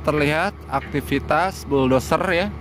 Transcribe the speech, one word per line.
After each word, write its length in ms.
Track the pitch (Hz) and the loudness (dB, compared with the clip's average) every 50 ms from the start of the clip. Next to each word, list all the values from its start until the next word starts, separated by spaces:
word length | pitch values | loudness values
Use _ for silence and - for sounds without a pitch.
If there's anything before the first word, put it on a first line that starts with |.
| - | 2
terlihat 520 | 156 151 151 147 143 151 156 175 202 202 - - - | 0 0 2 2 2 2 2 0 -2 -4 -6 -8 -4
aktivitas 960 | 131 139 - - - 143 127 - - 139 131 - 139 151 175 190 190 - - | -4 -4 -4 -4 -4 -6 -2 -2 -2 -2 0 0 2 2 2 0 -2 -6 -6
bulldozer 580 | - 143 139 131 127 131 127 123 - 165 160 175 190 | -2 2 2 4 4 4 2 2 2 0 0 2 0
ya. 180 | 180 170 190 208 196 - | 0 0 0 -2 -4 -8